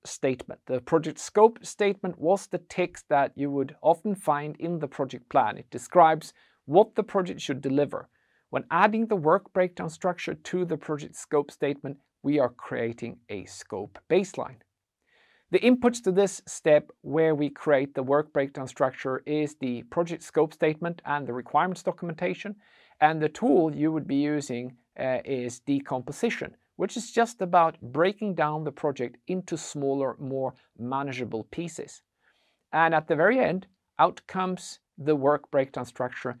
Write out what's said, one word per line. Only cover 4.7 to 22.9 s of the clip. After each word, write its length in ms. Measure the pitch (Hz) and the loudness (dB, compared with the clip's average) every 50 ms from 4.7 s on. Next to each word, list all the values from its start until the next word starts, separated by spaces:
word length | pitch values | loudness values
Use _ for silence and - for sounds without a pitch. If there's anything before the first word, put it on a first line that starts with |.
| 175 160 | -4 -4
the 100 | 151 139 | -6 -6
project 400 | - - 139 123 - 120 - - | -4 -6 -6 -6 -8 -12 -6 0
plan. 280 | - 139 117 104 101 | 2 2 2 2 0
It 120 | 101 - _ | -6 -12 _
describes 640 | - 127 - - - 180 165 160 160 156 - - - _ _ _ _ _ _ | -14 -14 -8 2 6 6 6 6 6 0 -4 -10 -20 _ _ _ _ _ _
what 300 | - 143 190 220 214 - | 4 6 6 6 4 2
the 80 | - 208 | -4 -4
project 360 | - - 196 180 180 185 - | -2 -2 -2 -2 -2 -6 -8
should 220 | - - 139 131 | -6 -6 -6 -4
deliver. 480 | 139 139 135 143 143 143 147 - - _ _ _ _ _ _ _ _ _ | -4 -2 0 0 0 0 -4 -8 -12 _ _ _ _ _ _ _ _ _
When 160 | - 135 135 - | -6 -6 -4 0
adding 360 | 165 170 202 214 214 220 226 | 2 4 4 4 4 0 0
the 80 | 220 214 | 0 0
work 380 | 185 147 156 175 196 - - - | 2 4 4 4 4 2 0 0
breakdown 360 | 185 185 180 180 - 180 160 | 0 0 0 -2 -6 -8 -8
structure 440 | 156 - - 180 175 180 - - 165 | -6 -4 -4 -4 -4 -4 -6 -8 -10
to 320 | 156 - - - 180 180 | -10 -8 -4 -4 -2 -2
the 100 | 170 165 | -2 -4
project 400 | 147 - - 151 143 156 - - | -6 -6 -6 -6 -6 -8 -12 -16
scope 340 | - - - 156 147 143 - | -18 -6 -2 0 0 0 -2
statement, 480 | - - 151 139 143 143 - 135 143 - _ _ _ _ - | -4 -4 -4 -4 -4 -4 -8 -12 -12 -12 _ _ _ _ -2
we 160 | 139 147 147 | 0 2 2
are 100 | 127 120 | 2 0
creating 680 | - - - - 131 120 117 117 113 - 120 117 123 - _ - | -2 -8 -12 -8 -6 -4 -4 -4 -6 -8 -10 -12 -12 -14 _ -12
a 160 | 107 95 90 | -12 -10 -12
scope 520 | - - - - - - 95 104 104 - - - - | -12 -16 -18 -14 -10 -8 -8 -8 -10 -14 -12 -2 0
baseline. 480 | 151 190 196 - - 139 - - 127 - _ _ _ _ _ _ _ _ _ _ _ _ _ _ _ _ _ - | 2 2 2 0 -6 -10 -10 -10 -12 -18 _ _ _ _ _ _ _ _ _ _ _ _ _ _ _ _ _ 0
The 80 | 170 180 | 0 4
inputs 440 | - 240 254 247 240 247 240 - - | 4 4 4 4 4 2 2 0 -2
to 80 | 190 | 0
this 300 | 180 190 202 190 - - - | 2 4 2 2 0 -6 -14
step 460 | - - - - 160 151 147 - - - _ - | -16 -12 -2 4 6 6 6 4 0 -12 _ -8
where 320 | 139 139 160 160 160 156 | -2 0 2 4 4 4
we 140 | 143 147 139 | 2 0 -2
create 440 | - - - 156 147 135 143 139 - | -4 -2 0 2 4 4 2 0 -4
the 100 | 143 131 | -2 0
work 300 | 127 139 147 151 151 - | 2 2 2 2 0 0
breakdown 340 | 151 139 139 - 147 131 | -2 -2 -2 -4 -8 -10
structure 560 | 127 - - 139 131 - - - 135 131 - - | -8 -2 0 0 0 0 -2 -4 -4 -4 -4 -4
is 300 | 147 151 151 151 143 - | -2 -2 0 -2 -2 -4
the 280 | - 135 127 123 117 - | -6 -6 -6 -6 -6 -8
project 400 | - - 170 175 170 170 - - | -4 -2 -2 -2 -2 -4 -10 -10
scope 300 | - - 160 156 156 - | -2 2 2 2 2 0
statement 480 | - 170 156 156 156 175 170 170 170 - | 0 0 0 0 0 -4 -6 -6 -6 -6
and 200 | 147 147 147 139 | -4 -4 -4 -4
the 80 | 110 120 | -6 -8
requirements 500 | 127 120 - - 147 170 185 180 - - | -8 -4 0 0 2 2 0 -2 -4 -6
documentation. 760 | 190 170 - 180 170 160 - 180 185 - - - 208 208 - _ _ _ _ _ _ | -6 -6 -6 -6 -10 -6 -4 -4 -4 -4 -6 -10 -12 -12 -14 _ _ _ _ _ _